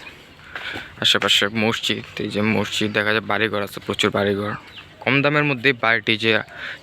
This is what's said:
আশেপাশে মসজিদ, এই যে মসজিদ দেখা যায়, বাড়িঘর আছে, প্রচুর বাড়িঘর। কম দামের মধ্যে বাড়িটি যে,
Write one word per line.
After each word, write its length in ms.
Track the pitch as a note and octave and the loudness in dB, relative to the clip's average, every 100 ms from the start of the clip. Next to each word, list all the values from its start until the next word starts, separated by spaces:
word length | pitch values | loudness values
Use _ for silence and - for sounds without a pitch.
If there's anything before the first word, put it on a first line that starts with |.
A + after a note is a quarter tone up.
| - - - - - - - - - - | -18 -20 -20 -20 -16 -12 -10 -10 -12 -2
আশেপাশে 480 | A2+ G2+ G2+ - G2+ | 2 2 4 2 2
মসজিদ, 720 | A2+ A2 A2+ - G#2+ A#2+ - | 2 0 0 -2 -4 -6 -8
এই 80 | G#2+ | -4
যে 140 | G2+ | 0
মসজিদ 500 | G#2 G#2 G2+ - G#2+ | 2 2 0 -2 0
দেখা 180 | G#2+ G#2 | 0 0
যায়, 100 | A2 | 0
বাড়িঘর 420 | G2+ G2+ A2 G2+ | 0 0 0 -2
আছে, 180 | G2+ - | -4 -6
প্রচুর 300 | - G#2 G#2 | -6 0 2
বাড়িঘর। 440 | G#2 G2+ G2+ G#2 - - - - - | 2 2 0 -4 -8 -12 -18 -20 -6
কম 220 | - C3+ | 0 2
দামের 220 | C#3 D3 | 4 2
মধ্যে 280 | D3 C3 C3 | 2 2 2
বাড়িটি 440 | B2 A2+ A2+ G#2+ A2 | 2 2 2 2 2
যে, 220 | A2+ G#2+ - - - - | 2 2 0 -10 -12 -8